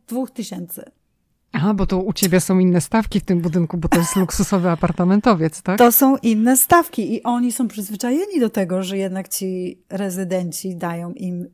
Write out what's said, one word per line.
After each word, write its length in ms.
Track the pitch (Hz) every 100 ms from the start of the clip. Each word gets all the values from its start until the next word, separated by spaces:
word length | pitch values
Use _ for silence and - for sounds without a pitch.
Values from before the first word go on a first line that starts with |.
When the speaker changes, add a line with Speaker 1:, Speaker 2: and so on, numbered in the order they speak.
| -
Speaker 1:
dwóch 220 | 233 254
tysięcy”. 540 | - 208 180 175 - - _ _ _ _ _ _
Speaker 2:
Aha, 220 | - 180
bo 120 | 202 190
to 120 | 185
u 140 | 190
ciebie 280 | - 190 180
są 180 | - 185
inne 220 | 185 175
stawki 400 | - 226 214 202
w 40 |
tym 160 | - 180
budynku, 360 | 170 170 165 180
bo 120 | 165
to 100 | 175
jest 180 | 170 190
luksusowy 540 | 180 - 196 196 180
apartamentowiec, 920 | 165 170 - 180 202 247 185 160 -
tak? 160 | - 202
Speaker 1:
To 140 | 240
są 240 | 226 269 269
inne 400 | 233 220 226 254
stawki 580 | - 349 330 - 180
i 80 | 226
oni 300 | 233 240 247
są 160 | 220 233
przyzwyczajeni 720 | 214 202 208 240 277 415 359
do 100 | 226
tego, 320 | - 185 185
że 160 | 185 196
jednak 300 | 196 185 185
ci 500 | - 190 185 180 - _
rezydenci 880 | 190 202 180 185 185 180 156 190 175
dają 360 | 175 170 175
im 360 | - 185 175 180